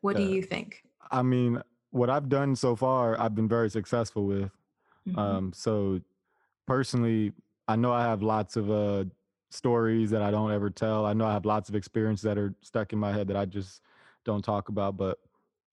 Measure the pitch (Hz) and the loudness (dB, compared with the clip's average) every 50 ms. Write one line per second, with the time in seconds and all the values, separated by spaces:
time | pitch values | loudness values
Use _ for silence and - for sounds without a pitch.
0 | - 202 202 202 202 190 190 190 185 - - - - - - - - _ _ _ | -2 0 0 2 2 2 0 -2 -2 -4 -6 -8 -8 -10 -16 -20 -20 _ _ _
1 | - - 131 127 127 127 127 123 123 120 120 117 - - _ _ _ _ - 123 | -10 -4 -2 0 2 4 4 4 2 2 0 -2 -6 -10 _ _ _ _ 0 0
2 | 123 123 139 147 143 127 139 139 143 139 131 - - 123 117 104 131 131 131 127 | 2 2 2 0 2 2 2 2 2 2 2 2 2 0 2 2 2 2 2 2
3 | 120 113 113 113 117 110 104 110 110 101 117 117 113 104 107 110 95 - 123 117 | 2 2 0 0 0 0 0 0 2 2 2 2 2 0 0 -4 -2 0 0 0
4 | 113 - - 107 101 98 98 98 98 98 - _ _ _ _ _ _ _ _ _ | 0 -2 -2 -2 -2 0 0 0 -2 -4 -8 _ _ _ _ _ _ _ _ _
5 | _ 185 180 104 104 101 98 95 95 92 - - - 117 107 104 101 98 95 90 | _ -6 -2 -2 0 0 0 -2 -2 -4 -8 -4 -2 0 2 2 2 0 0 -2
6 | - _ _ _ _ _ _ _ _ _ _ _ _ - 127 135 127 - - 123 | -4 _ _ _ _ _ _ _ _ _ _ _ _ -2 0 0 0 0 0 0
7 | 117 113 113 110 107 101 - - _ _ _ _ _ - 110 113 120 123 120 120 | 2 2 2 2 0 -2 -4 -8 _ _ _ _ _ -2 0 2 2 2 2 2
8 | 117 117 110 98 107 110 110 110 101 - - 117 101 104 107 104 104 101 101 98 | 2 0 0 0 0 0 0 0 -2 -2 -4 -2 0 0 0 0 0 0 0 -2
9 | 95 90 - _ _ _ _ _ _ _ - - - 123 120 117 113 113 113 113 | -2 -4 -8 _ _ _ _ _ _ _ -10 -4 0 2 2 2 2 2 2 2
10 | 110 104 110 107 104 101 104 107 110 107 104 101 101 101 90 - 113 110 110 107 | 2 2 2 2 2 2 2 0 0 0 0 0 -2 -2 -2 -2 -2 0 0 0
11 | 107 104 104 110 113 110 104 101 85 107 107 107 101 - 101 104 - - - 113 | 0 0 2 2 2 2 0 0 0 0 0 0 -2 -2 -4 -4 -4 -4 -2 -2
12 | 107 110 107 98 107 107 104 104 101 98 - - - - - 113 104 - 110 107 | 0 0 0 0 -2 -2 0 0 -2 -4 -6 -8 -14 -6 -4 -4 -4 -2 -2 -2
13 | 107 101 101 104 101 95 98 98 98 92 101 101 95 95 - - _ _ _ - | -2 0 -2 -2 -2 -2 -2 -2 -2 -4 -4 -8 -8 -10 -14 -20 _ _ _ -20
14 | - - _ _ _ 117 104 101 - 113 104 101 - - 104 104 98 101 98 92 | -20 -20 _ _ _ -4 -2 -2 0 -2 -2 -2 -2 -4 -2 -2 -2 -2 -2 -2
15 | 98 95 - - _ _ _ _ _ _ _ _ _ _ | -2 -2 -4 -6 _ _ _ _ _ _ _ _ _ _